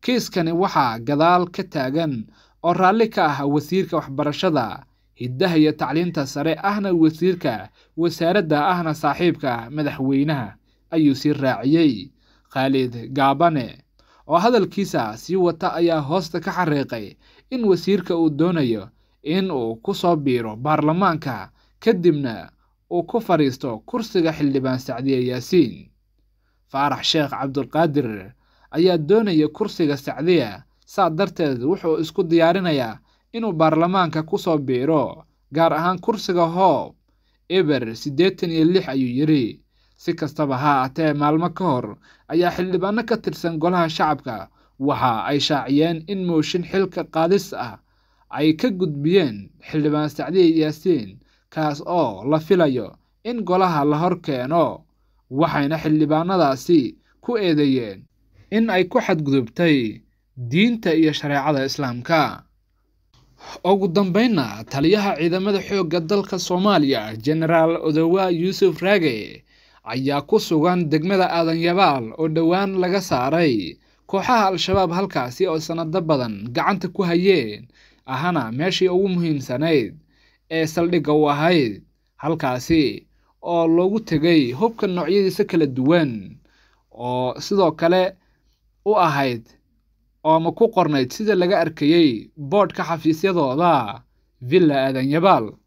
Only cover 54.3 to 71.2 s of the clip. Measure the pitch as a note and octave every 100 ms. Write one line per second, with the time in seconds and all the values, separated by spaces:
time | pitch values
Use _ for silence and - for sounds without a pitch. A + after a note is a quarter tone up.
54.3 | C3+ B2 E3+ C#3+ G2 _ _ _ _ _
55.3 | C3 D#3+ D#3 C#3+ D#3 D#3 D#3 D3 D#3 E3+
56.3 | F#3+ D3+ C3 - E3+ A#2+ - _ _ -
57.3 | A#3+ F#3+ D3+ D3 C3 A2+ F#2+ - _ _
58.3 | _ _ G#3 A3+ F#3 F3+ B3 G#3+ F3+ C#3+
59.3 | C3+ A#2+ - F3 C#3+ A2 G#2+ _ _ _
60.3 | - B2 D3 A3+ A3+ F#3+ D#3+ D#3 C#3+ D3
61.3 | C#3+ C#3 C#3+ C3+ - C#3 A#2+ B2 E3 C3
62.3 | G2 - _ _ _ _ _ _ _ _
63.3 | _ - - F3 G3+ F#3+ E3+ G3 F3+ B3
64.3 | G3+ A#2+ G2+ A2+ C3+ D#3 G#3 G3+ D#3 E3+
65.3 | F3+ F#3+ G3 - G3 F3 E3+ D#3+ G3+ F#3+
66.3 | F#3+ - F3+ G3 F3+ C#3+ B2+ G#2+ A2+ A2+
67.3 | D#3 D#3+ E3+ D#3+ E3 D#3+ D3+ E3 F#3 F#3+
68.3 | E3+ F3+ F#3+ F#3+ D#3+ F3+ G3+ D#3+ A2+ G2+
69.3 | - _ _ _ _ - B2+ C3+ C#3+ C#3
70.3 | G#3+ G#3 D#3+ E3 F3+ D#3+ D3+ E3 G3